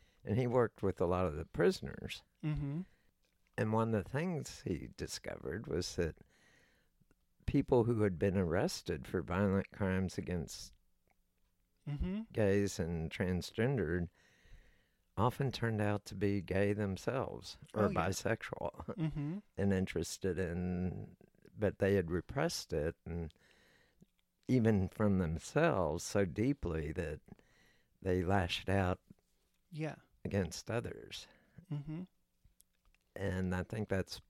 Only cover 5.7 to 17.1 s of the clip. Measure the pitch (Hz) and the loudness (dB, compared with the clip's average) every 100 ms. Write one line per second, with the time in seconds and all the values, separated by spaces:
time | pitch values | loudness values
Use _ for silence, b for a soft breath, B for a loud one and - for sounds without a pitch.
5.7 | 87 90 - 82 - - b b b b | -2 -2 -2 -2 -4 -16 b b b b
6.7 | b b _ _ _ _ _ - 143 - | b b _ _ _ _ _ 0 0 4
7.7 | 127 113 117 104 85 101 95 87 87 165 | 4 6 4 2 4 2 4 2 2 0
8.7 | - - 78 - 95 78 90 101 98 - | -2 -4 -6 -2 -4 0 2 2 2 0
9.7 | - 95 92 92 - 85 87 73 - - | -2 0 0 0 -4 -4 -4 -4 -10 -16
10.7 | - _ _ _ _ _ _ _ _ _ | -20 _ _ _ _ _ _ _ _ _
11.7 | _ - 143 180 202 220 117 101 101 101 | _ -10 -4 -2 -2 -4 2 4 4 2
12.7 | - 82 85 80 - 92 90 - - 120 | 0 -2 -2 -2 -2 0 0 0 0 2
13.7 | 135 78 87 85 b b b b b b | 2 2 0 -2 b b b b b b
14.7 | b b b _ - 120 - 139 - 117 | b b b _ 0 0 2 -2 -2 -2
15.7 | 107 104 104 - 95 101 101 82 92 101 | 2 0 0 -4 -2 0 0 0 2 2
16.7 | 104 101 92 - | 2 0 -2 -2